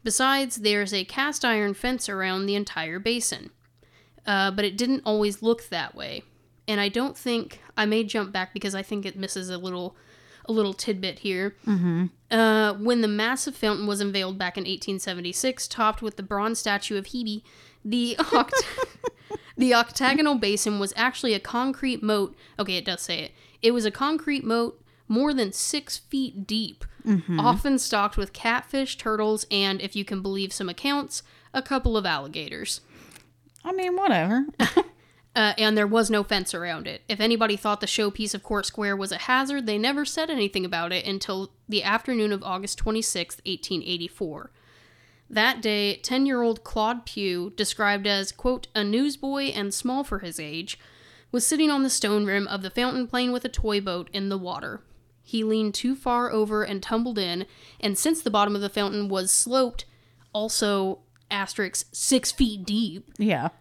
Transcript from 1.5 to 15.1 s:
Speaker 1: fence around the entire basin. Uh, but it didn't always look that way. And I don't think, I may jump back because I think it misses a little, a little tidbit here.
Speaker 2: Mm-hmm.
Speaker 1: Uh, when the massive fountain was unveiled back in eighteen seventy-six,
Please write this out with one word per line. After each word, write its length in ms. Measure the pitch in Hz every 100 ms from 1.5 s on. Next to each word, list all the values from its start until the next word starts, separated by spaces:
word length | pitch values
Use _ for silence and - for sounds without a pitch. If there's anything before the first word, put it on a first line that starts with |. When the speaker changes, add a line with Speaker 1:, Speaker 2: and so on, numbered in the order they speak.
| 214 202
Speaker 1:
fence 340 | 196 247 254 -
around 380 | 196 190 190 196
the 100 | 202
entire 440 | 202 - 160 175
basin. 500 | 220 240 233 - - _ _ _ _ _ _ - -
Uh, 260 | 196 196
but 120 | 196 202
it 120 | 202
didn't 240 | 247 269 -
always 360 | 214 208 196
look 260 | 220 233 -
that 260 | 170 147 -
way. 280 | - - - _ _ _ -
And 120 | 208
I 80 | 202
don't 280 | 233 269 -
think, 420 | 247 233 - - - -
I 100 | 214
may 180 | 220
jump 280 | 214 226 196
back 220 | 196 185
because 220 | 208 202 196
I 60 |
think 220 | 196 208 196
it 120 | 190
misses 320 | 190 196 185
a 80 | 180
little, 380 | 185 180 180 - - - - - -
a 60 |
little 220 | 220 202
tidbit 460 | 190 - 190 190 196
here. 360 | 202 185 196 - -
Speaker 2:
Mm-hmm. 400 | 196 175 170 180 _ _
Speaker 1:
Uh, 440 | 226 220 220 214
when 280 | 202 220 240
the 60 | 214
massive 480 | 208 220 262 - 269
fountain 320 | 214 202 208
was 140 | 202
unveiled 360 | 202 196 185 190
back 180 | 180 196
in 120 | 180
eighteen 320 | 185 - 190
seventy-six, 680 | 196